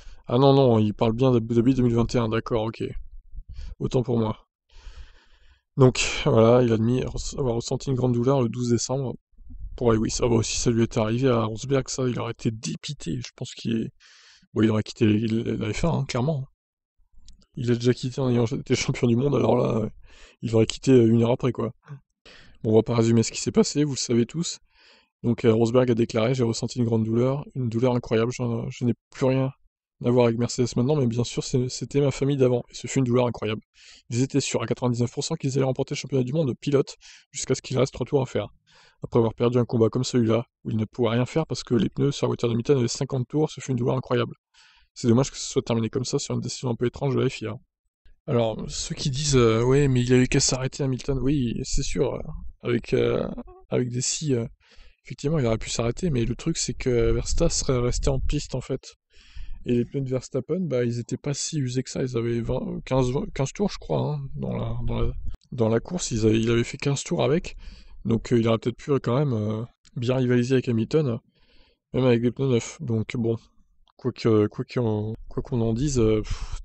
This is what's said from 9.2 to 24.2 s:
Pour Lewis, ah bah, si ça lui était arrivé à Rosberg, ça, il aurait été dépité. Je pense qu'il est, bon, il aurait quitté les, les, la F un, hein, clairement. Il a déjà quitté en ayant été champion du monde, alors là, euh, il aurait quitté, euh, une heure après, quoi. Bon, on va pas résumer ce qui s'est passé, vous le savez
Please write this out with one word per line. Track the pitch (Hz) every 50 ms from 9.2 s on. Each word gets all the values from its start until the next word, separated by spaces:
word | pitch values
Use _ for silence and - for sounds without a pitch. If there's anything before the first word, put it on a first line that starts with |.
| _ _ _ - - - - - - - -
Pour | - 127 120
Lewis, | 113 110 110 120 - -
ah | - 123
bah, | 117 113
si | 107 - - -
ça | - 127
lui | 117 113
était | 117 113 - 123
arrivé | 110 107 113 120 135 135
à | 120 117 110
Rosberg, | 107 113 107 - 131 139 135 127 -
ça, | - - 131 127
il | 123 123
aurait | 117 117
été | 117 - - 120
dépité. | 113 113 - 165 - - - - 147 - - 175 156 127 120
Je | - -
pense | - 131 - -
qu'il | - - 123 113
est, | 113 113 127 - _ _ - - _ _ - _ _ _ _
bon, | - -
il | 110 110
aurait | 110 107
quitté | 104 - - - 120
les, | 107 104 107 113 113
les, | 110 113 117 113 113
la | 117 113 107
F | 104 - -
un, | 165 143 127
hein, | 139
clairement. | - - 123 120 151 160 135 135 - _ _ _ _ _ _ _ _ _ _ _ _ - - - - - - _ _ _
Il | - 123 117
a | 120
déjà | 117 117 123
quitté | 120 - - 127 123 -
en | 135 127
ayant | 123 120 120
été | 110 139 143 - - 131
champion | - - - 139 - -
du | 123 117
monde, | 117 131 147 139
alors | 123 117 110 117
là, | 123 131 131 123
euh, | 113 107 107 - - - - - - - - _ _
il | - 117 110
aurait | 113 110
quitté, | - - - - 135
euh, | 131 123 117
une | 113 113 117
heure | 117 113
après, | 120 - - 131
quoi. | 117 - 117 110 - _ _ - 143 135 - _ _ _ _ - - - - - - -
Bon, | - 120
on | 107
va | 110
pas | 107 - 120
résumer | 117 113 113 117 117
ce | 113 -
qui | - -
s'est | - 135
passé, | - 220 220 - - 147 147
vous | 147
le | 135 -
savez | - - 123 117